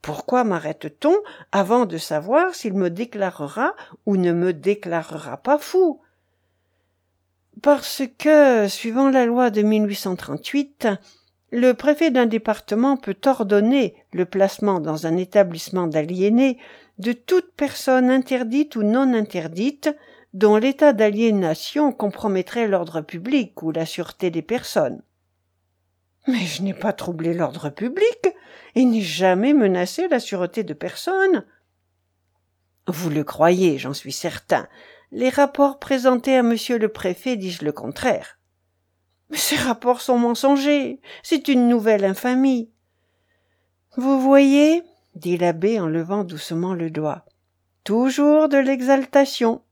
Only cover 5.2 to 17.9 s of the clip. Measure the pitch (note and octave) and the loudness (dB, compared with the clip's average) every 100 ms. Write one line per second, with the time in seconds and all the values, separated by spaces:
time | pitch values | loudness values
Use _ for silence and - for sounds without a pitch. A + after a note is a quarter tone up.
5.2 | D3+ B2 - D4 - F#4 F4+ C#4 _ _ | -12 -10 -2 -2 0 0 0 0 _ _
6.2 | _ _ _ _ _ _ _ _ _ _ | _ _ _ _ _ _ _ _ _ _
7.2 | _ _ _ - C#4+ C#4+ - - B3+ _ | _ _ _ -4 0 0 0 -8 -8 _
8.2 | D4+ D4+ C#4+ A#3 G3+ - A#3 A#3 C4+ C4 | 4 6 6 4 2 -4 -6 0 2 4
9.2 | A#3+ A#3+ B3 G#3+ G#3 G#3+ G#3 G3+ G3 F3+ | 2 2 2 2 2 2 0 -4 -6 -8
10.2 | - D3 - F#3 C#4 _ A3+ F#3+ _ _ | -8 -10 -4 -4 -4 _ -2 -2 _ _
11.2 | _ _ _ A#3+ B3+ B3 C#4 D4 E4 B3+ | _ _ _ 2 2 2 0 2 2 2
12.2 | A#3 A3 A3 G#3+ - G#3+ C4 C4+ G3+ F#3+ | 2 0 -2 -6 -2 0 0 0 -4 -2
13.2 | C#4 C4 G3+ G3+ G#3+ C4+ G#3+ - _ F3 | 0 0 2 2 4 2 0 -4 _ -4
14.2 | F3+ F#3+ G3 - G#3 F#3 D3+ D#3 E3 E3+ | -4 2 0 0 -2 0 -2 -4 -2 -2
15.2 | F#3 G#3 F#3+ E3 - F#3 F3 D#3 D3+ F3+ | 0 2 2 -2 -6 -4 -2 -2 -4 -2
16.2 | G3 A#3 C4+ B3 - - _ - G3+ A#3+ | 2 4 2 0 -14 -20 _ -8 -6 -6
17.2 | - F#4 F4 - C#4 - - | 0 0 0 -6 -6 -4 0